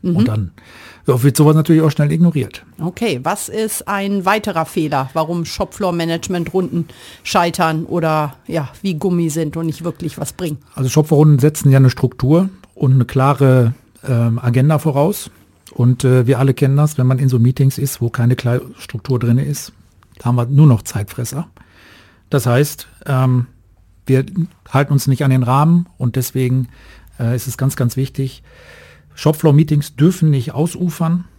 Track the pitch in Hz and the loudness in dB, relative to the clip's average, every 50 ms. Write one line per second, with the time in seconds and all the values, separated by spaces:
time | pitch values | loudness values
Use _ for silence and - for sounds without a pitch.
0 | - 180 175 165 220 127 110 110 101 85 - - - - - - - - - - | -4 -2 0 0 0 0 0 -4 -4 -6 -10 -16 -20 -20 -20 -20 -20 -20 -20 -10
1 | _ - 113 117 113 143 123 - 151 147 156 160 156 - 165 156 156 156 147 - | _ -2 0 2 2 2 4 4 4 4 6 4 4 4 4 4 4 2 2 0
2 | 147 147 156 160 175 170 160 151 117 - - - - _ - - 160 175 180 - | 0 0 2 2 2 2 2 0 -4 -6 -8 -18 -20 _ -14 -8 -8 -8 -6 -4
3 | 233 226 156 123 127 156 190 208 - - 190 214 220 220 - - - - 202 196 | -4 -4 -4 -2 -2 -4 -4 -4 -6 -8 -6 -6 -4 -4 -6 -8 -8 -6 -6 -4
4 | 196 202 202 202 175 190 208 220 214 214 185 165 160 - - 185 160 151 147 139 | -4 -2 -4 -2 0 0 -2 0 -2 -4 -4 -4 -4 -4 -4 -4 -4 -2 -2 -2
5 | 131 127 - 165 160 156 175 175 165 - - - 202 - - - 208 185 170 170 | -4 -4 -4 -4 -4 -2 -4 -6 -6 -6 -6 -8 -8 -8 -6 -6 -4 -4 -2 -2
6 | 165 165 165 165 - - 190 175 165 - - 190 185 165 - 175 165 - - - | -2 -4 -4 -6 -4 -6 -4 -4 -4 -2 -2 -4 -4 -2 -4 -6 -6 -6 -10 -20
7 | - - - - _ - - 202 175 170 165 - 180 160 160 156 165 - - 175 | -20 -20 -20 -16 _ -4 -2 0 0 0 -2 -2 -2 -2 -2 -2 -4 -4 -4 -2
8 | 165 160 156 156 151 143 - _ _ - 160 165 143 123 - - - 196 180 151 | -2 0 0 -2 -2 -4 -8 _ _ -8 -6 -6 -6 -8 -12 -8 -6 -6 -6 -2
9 | - 196 180 175 170 160 147 160 160 151 135 160 165 165 151 - 165 170 165 - | -2 -2 0 0 -2 -2 -2 -4 -6 -4 -6 -6 -6 -6 -6 -6 -8 -10 -8 -8
10 | 170 156 - - 147 - - - 180 160 151 - _ _ _ - 131 127 - 151 | -10 -10 -8 -8 -10 -10 -10 -8 -8 -8 -8 -10 _ _ _ -4 -4 0 0 0
11 | 151 151 165 139 156 156 147 131 120 - 151 - - 143 135 135 135 127 - - | 2 2 4 4 6 6 6 4 4 2 0 2 2 4 6 6 6 4 4 2
12 | - 123 - - - 127 151 170 190 190 190 - - _ _ - 151 131 131 131 | -4 -4 -2 -2 0 2 2 2 2 0 -6 -12 -20 _ _ -2 0 2 4 2
13 | 120 - - 135 131 139 143 127 139 135 127 127 120 117 131 - _ _ _ _ | 2 0 0 0 2 2 2 4 4 4 6 4 4 2 0 -4 _ _ _ _
14 | - - 127 117 117 117 113 120 - 120 117 131 131 151 160 143 - 160 135 139 | -6 -2 -2 0 0 0 0 0 0 0 2 2 4 4 2 2 0 0 0 2
15 | 143 175 202 - - - - _ _ _ _ _ _ - - - 120 123 127 123 | 0 0 0 -4 -10 -16 -18 _ _ _ _ _ _ -20 -4 2 2 2 2 2
16 | - 131 127 127 123 117 135 131 135 135 131 - 147 135 135 143 151 151 - - | 2 2 4 4 4 2 2 2 2 0 2 2 2 2 2 2 2 0 0 0
17 | 127 127 131 123 139 131 127 120 117 123 127 - 139 135 - - 139 135 - - | 0 2 2 2 2 0 2 4 2 2 2 2 0 0 0 -2 -6 -6 -4 -4
18 | 120 117 - - 117 120 123 - - 120 120 127 - - 214 - - - - 110 | -6 -4 -2 0 0 0 0 0 0 -2 -2 -2 -4 -8 -18 -20 -20 -14 -14 -14
19 | _ - 131 120 123 117 117 127 139 139 147 - - - _ _ _ _ _ _ | _ -4 -2 -2 0 2 0 0 0 -2 -6 -8 -10 -16 _ _ _ _ _ _
20 | _ _ _ - - 120 123 123 117 120 139 139 156 151 123 107 - - - 104 | _ _ _ -8 -4 -2 -2 0 -2 0 4 4 6 6 4 2 0 -6 -8 -8
21 | 104 - - - 120 - - 139 165 - _ - - _ _ _ _ - - - | -8 -8 -8 -10 -10 -8 -8 -10 -10 -12 _ -20 -20 _ _ _ _ -20 -20 -20
22 | _ _ _ _ _ _ - 143 110 123 120 127 147 147 - - - - _ _ | _ _ _ _ _ _ -4 -2 0 2 2 2 2 0 -4 -14 -18 -20 _ _
23 | - - 135 131 131 131 127 127 120 - _ _ _ _ _ _ _ _ _ _ | -6 -2 0 0 2 2 2 0 -2 -4 _ _ _ _ _ _ _ _ _ _
24 | _ - 131 131 135 131 - - 165 - _ _ _ - - 135 143 139 147 135 | _ 0 0 0 0 -2 -4 -6 -6 -6 _ _ _ -2 0 0 0 2 0 0
25 | - 135 135 120 147 135 131 131 123 117 127 139 143 160 170 175 175 - _ _ | 2 0 0 0 2 2 2 2 2 2 2 2 4 4 2 2 0 -2 _ _
26 | 127 120 113 131 123 - - 135 131 123 127 131 127 123 - - - - - - | -4 -4 -2 -2 -6 -4 -4 -2 -2 0 0 -2 -2 -4 -10 -20 -20 -20 -20 -20
27 | - - _ - 120 117 120 123 - 131 120 - 131 135 - - 135 120 - 131 | -20 -20 _ -6 -4 -2 -2 -2 -4 -8 -8 -2 -4 -4 -2 0 -2 -2 -2 -2
28 | 135 131 - - 135 131 - - - - - - - - - - - - - - | -6 -4 -4 -6 -6 -6 -8 -12 -20 -20 -20 -20 -20 -20 -20 -20 -20 -20 -20 -20
29 | _ _ _ - - 151 160 151 - 160 139 147 165 156 156 147 143 - _ - | _ _ _ -2 0 0 0 2 2 4 4 4 4 4 0 -2 -2 -4 _ 2
30 | 143 180 180 - 165 156 147 135 120 151 - 131 156 165 - - 180 175 156 - | 2 2 2 2 0 2 2 0 -2 -4 -4 -4 -4 -4 -2 -4 -6 -6 -4 -2
31 | 170 160 170 175 175 - _ | -2 -2 -2 -4 -4 -8 _